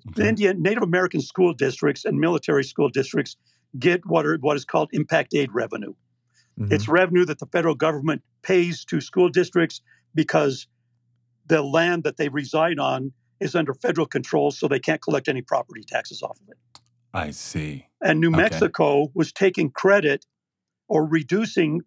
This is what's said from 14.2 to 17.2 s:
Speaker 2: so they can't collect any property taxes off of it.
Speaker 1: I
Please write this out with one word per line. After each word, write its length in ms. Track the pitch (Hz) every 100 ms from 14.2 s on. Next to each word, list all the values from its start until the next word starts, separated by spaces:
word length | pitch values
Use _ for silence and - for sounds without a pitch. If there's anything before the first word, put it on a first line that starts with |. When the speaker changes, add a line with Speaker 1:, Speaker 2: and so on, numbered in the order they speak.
| 127 160 143
Speaker 2:
so 180 | - 147
they 100 | 135
can't 220 | - 156
collect 260 | - 147 135
any 140 | 131
property 420 | - 131 - 113 -
taxes 380 | 117 - -
off 160 | - -
of 80 | 196
it. 80 | - _ - _ _ _
Speaker 1:
I 180 | 95